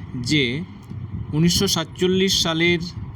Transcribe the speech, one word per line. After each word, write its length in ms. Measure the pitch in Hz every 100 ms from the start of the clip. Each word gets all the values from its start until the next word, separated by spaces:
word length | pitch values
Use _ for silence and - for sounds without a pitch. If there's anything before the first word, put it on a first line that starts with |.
| - 127
যে 200 | 120 151 123 135 185 - - - - - -
উনিশশো 340 | 147 170 175 196
সাতচল্লিশ 640 | 170 160 - 180 190 190 -
সালের 380 | 175 160 170 175 165 - -